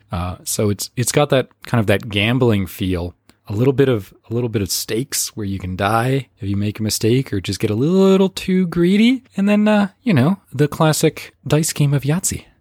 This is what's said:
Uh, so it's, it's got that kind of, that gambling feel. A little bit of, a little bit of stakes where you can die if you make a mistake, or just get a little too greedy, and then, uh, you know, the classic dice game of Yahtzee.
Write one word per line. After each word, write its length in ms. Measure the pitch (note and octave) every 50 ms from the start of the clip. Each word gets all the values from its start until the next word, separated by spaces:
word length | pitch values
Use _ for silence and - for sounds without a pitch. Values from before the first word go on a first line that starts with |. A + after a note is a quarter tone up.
| _ _
Uh, 280 | - F2 F2+ F2+ F2 - -
so 240 | - - - A2+ G2+
it's, 200 | G2+ - - - _
it's 160 | - A#2 -
got 180 | - D3+ D3 C#3+
that 180 | D3 C3 B2 - _ _ -
kind 160 | - - A#2+
of, 60 | G#2
that 200 | F#2+ G2+ G2 -
gambling 580 | A#2+ G2 G2+ G2+ A2+ B2 C3 B2+ A#2+ G#2+ G2 F#2
feel. 500 | E2+ - - G2 F#2 F2+ E2+ E2+ F2 - _ _ - _ _ _
A 60 | - G2+
little 200 | G#2 B2+ C#3 C3
bit 160 | A#2+ C#3 C3
of, 240 | B2+ G#2+ F#2 - - _ _ _
a 40 | A2+
little 140 | A#2+ B2 A#2
bit 120 | A2 G#2+
of 80 | G2 F2+
stakes 640 | - - - - A2+ A2 C#3 - - - - - -
where 100 | A2 G#2+
you 140 | G2 G2 F#2
can 160 | F2+ F#2 F#2
die 540 | F2+ G2 G2 A2 A2+ A#2 C3 C3+ C#3 B2 - _ _
if 80 | -
you 80 | G2 G2+
make 240 | G2 G#2 G#2 G2+ -
a 40 | A2
mistake, 500 | G#2+ - - - A2 A#2+ C3 C3+ - -
or 80 | G2
just 180 | F2+ - G2 -
get 120 | - G#2
a 40 | G#2
little 540 | G#2+ C3 D#3+ F#3 F#3+ F#3+ F#3+ F#3+ F#3+ F#3+ F#3
too 380 | - - - - F#3 F#3 F#3
greedy, 560 | E3+ D#3+ E3+ E3+ F3+ G3 G#3 A3 A#3+ C4 B3 - _ _
and 140 | - G3 G3+
then, 180 | G#3 G#3 G#3
uh, 220 | G#3+ G#3+ G#3 G3+ F#3+ - _ _
you 100 | B3 F#3
know, 260 | B2+ B2 D#3 G3 - _ _ -
the 140 | B2 D3
classic 640 | D3 - - E3+ D#3 D3 - - D#3 - - - - _ _ _
dice 260 | C#3 D3 D3+ E3 - -
game 200 | - D3 C#3+ C#3+
of 100 | C#3 B2+
Yahtzee. 420 | C3+ D3+ F#3 - - - - - _ _ _